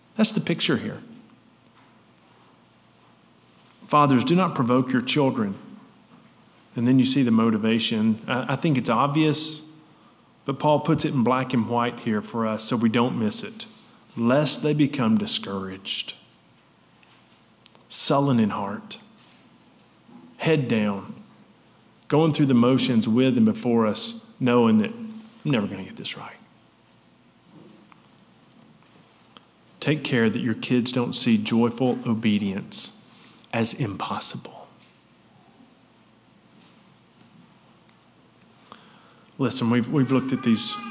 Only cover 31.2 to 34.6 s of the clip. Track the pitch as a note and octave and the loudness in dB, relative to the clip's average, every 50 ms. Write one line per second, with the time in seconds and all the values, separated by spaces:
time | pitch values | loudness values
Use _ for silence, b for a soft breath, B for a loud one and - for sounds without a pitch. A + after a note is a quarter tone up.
31.2 | - B2 A2+ G#2 G#2 - A#2 A2+ A#2 A#2 A2+ - C3 B2+ A#2 B2+ - B2+ A2+ G#2+ | 0 2 2 2 2 0 0 2 2 0 0 0 0 0 0 -2 -2 -2 -2 0
32.2 | A2+ A2 G#2 G2+ G#2 G2 F#2+ G2+ - - - - - - - - b b b b | 0 0 0 0 0 -2 -4 -6 -8 -10 -10 -10 -10 -10 -12 -16 b b b b
33.2 | b b b b b b - A#2 A2+ A2 - - C#3 G#2 F#2+ F#2 - - G2+ G#2+ | b b b b b b -4 -2 -2 -2 -2 -4 -4 -6 -4 -6 -8 -8 -8 -6
34.2 | - - - - - - - - | -6 -8 -8 -10 -12 -16 -18 -20